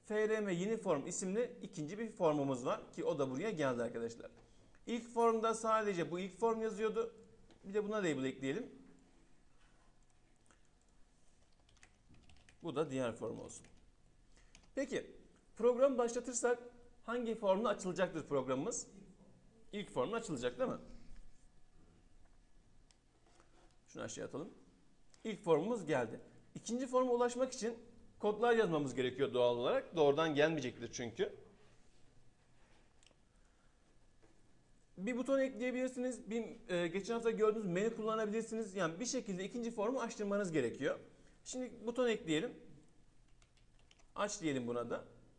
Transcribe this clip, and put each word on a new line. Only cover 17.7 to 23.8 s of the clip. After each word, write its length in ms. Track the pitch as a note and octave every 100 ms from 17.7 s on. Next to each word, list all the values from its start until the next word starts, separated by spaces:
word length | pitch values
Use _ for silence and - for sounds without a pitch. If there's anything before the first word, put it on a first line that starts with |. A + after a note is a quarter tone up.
| - F#3 E3+ F3+ D#3+ -
programımız? 600 | C#3+ B2 C3 F3+ - - - - - - - - - -
İlk 180 | G3+ -
formla 260 | C#3+ B2+ A3+
açılacak 440 | A3 D3 B2 -
değil 100 | B3+
mi? 80 | A#2+ - - - - - - - - - - - - - - - - - - - - - - _ _ - - - - - -